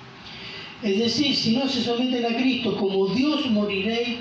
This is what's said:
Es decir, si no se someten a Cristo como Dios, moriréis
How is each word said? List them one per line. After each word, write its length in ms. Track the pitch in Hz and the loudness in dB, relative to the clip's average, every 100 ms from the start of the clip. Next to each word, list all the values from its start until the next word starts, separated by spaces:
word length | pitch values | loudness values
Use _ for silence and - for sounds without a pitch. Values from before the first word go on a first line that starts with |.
| - - - - - - - - | -18 -18 -16 -14 -14 -14 -14 -6
Es 160 | 214 196 | 0 2
decir, 360 | 233 262 285 | 2 2 2
si 220 | - 226 240 | 2 2 2
no 120 | 269 | 2
se 140 | 254 | 0
someten 420 | 233 233 254 247 | 0 0 0 0
a 120 | 233 233 | 0 2
Cristo 400 | 254 - 196 196 | 2 2 0 0
como 320 | 196 190 190 | 0 2 2
Dios, 380 | 196 302 285 262 | 2 2 2 2
moriréis 680 | 208 208 196 208 233 247 233 | 2 2 0 0 0 -2 -4